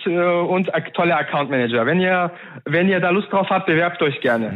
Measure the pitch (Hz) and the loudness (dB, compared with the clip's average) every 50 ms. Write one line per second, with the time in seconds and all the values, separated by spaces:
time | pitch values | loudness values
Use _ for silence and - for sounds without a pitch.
0 | - 196 170 175 175 180 175 175 175 - 180 185 190 175 - 160 165 - - - | -4 -2 0 0 2 2 2 0 0 0 0 0 0 -2 -2 -4 -4 -4 -4 0
1 | 175 170 170 151 147 - - 151 143 131 143 131 120 117 117 120 117 127 160 180 | 0 2 2 0 0 -2 -2 -2 -2 0 0 0 0 0 0 0 2 2 2 2
2 | 185 185 185 180 180 170 175 - - - - 135 - 143 147 165 180 190 196 180 | 2 2 2 0 0 -2 -4 -10 -16 -18 -18 -12 -6 -2 0 2 2 2 2 2
3 | 170 180 175 202 202 - - 196 190 - 202 185 185 - 160 156 175 175 175 - | 2 2 0 0 0 0 0 -2 0 0 0 0 0 2 2 2 2 0 0 0
4 | 165 147 139 - - 131 120 117 113 107 98 | 0 -2 0 0 0 0 0 0 0 -4 -6